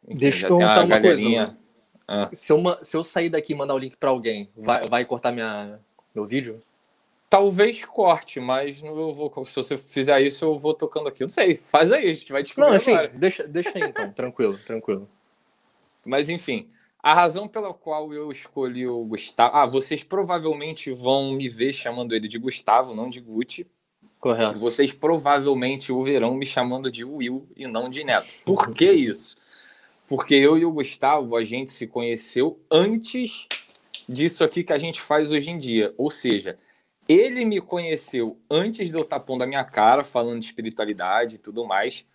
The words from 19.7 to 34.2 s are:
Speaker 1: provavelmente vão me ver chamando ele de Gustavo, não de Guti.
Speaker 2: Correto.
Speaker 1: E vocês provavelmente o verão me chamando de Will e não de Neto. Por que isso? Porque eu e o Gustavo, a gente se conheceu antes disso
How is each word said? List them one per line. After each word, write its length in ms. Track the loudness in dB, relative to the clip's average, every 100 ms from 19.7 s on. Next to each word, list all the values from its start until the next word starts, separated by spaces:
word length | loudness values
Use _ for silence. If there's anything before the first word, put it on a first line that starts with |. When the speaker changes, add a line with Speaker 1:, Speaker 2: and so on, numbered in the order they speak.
| 2 -2 -8
Speaker 1:
provavelmente 880 | -4 -4 -2 -2 -2 -4 -6 -10 -10
vão 420 | -4 0 2 0
me 140 | -4 -6
ver 240 | -2 -2
chamando 420 | -2 -8 -8 -4 -4
ele 120 | -4
de 120 | -8
Gustavo, 560 | -8 -6 2 2 2 -6
não 160 | -10
de 80 | -12
Guti. 480 | -10 -8 -6 -10 -16 _ _ _ _ _
Speaker 2:
Correto. 380 | -4 0 0 0
Speaker 1:
E 20 |
vocês 320 | -4 0 0
provavelmente 1000 | 0 0 0 2 2 2 0 -2 -4 -4
o 100 | -4
verão 320 | 0 0 0
me 140 | -2 -4
chamando 440 | -4 -2 -4 -6
de 140 | -8 -12
Will 420 | -8 -8 -8 -12 -16
e 120 | -8
não 240 | -8 -6
de 120 | -8
Neto. 220 | -2 -2 -2 -10
Por 300 | -2 0 0
que 180 | 4 6
isso? 460 | 6 4 -4 -10 -14 _ -20 -20 _ _ _ _
Porque 260 | -6 4
eu 240 | 6 8 6
e 80 | 2
o 60 |
Gustavo, 640 | 0 -6 -2 0 2 0 -2
a 80 |
gente 280 | -2 -6 -8
se 140 | -10 -8
conheceu 720 | -6 -4 -6 -4 0 0 -2 _
antes 760 | 2 4 0 -4 -8 -8 -10 -12 -12 -12 _ _ -18 -12
disso 360 | -2